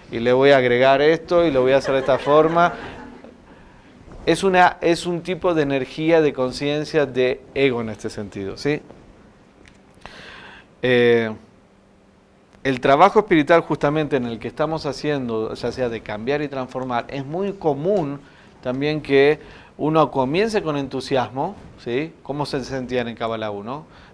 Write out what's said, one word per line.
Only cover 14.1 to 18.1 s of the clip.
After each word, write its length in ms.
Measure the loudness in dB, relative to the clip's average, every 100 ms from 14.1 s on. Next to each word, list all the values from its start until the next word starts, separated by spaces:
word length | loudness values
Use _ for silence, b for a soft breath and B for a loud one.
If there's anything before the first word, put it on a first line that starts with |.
| -2
en 100 | -2
el 120 | -6
que 100 | -8
estamos 380 | -4 -4 -4 -6
haciendo, 680 | -6 -4 -4 -4 -4 -6 -6
ya 160 | -8
sea 180 | -4 -4
de 120 | -6
cambiar 420 | -8 -8 -4 -4
y 60 | -4
transformar, 560 | -8 -8 -8 -6 -6 -6
es 180 | -10 -8
muy 280 | -6 -6
común 680 | -4 -2 -2 0 -2 -2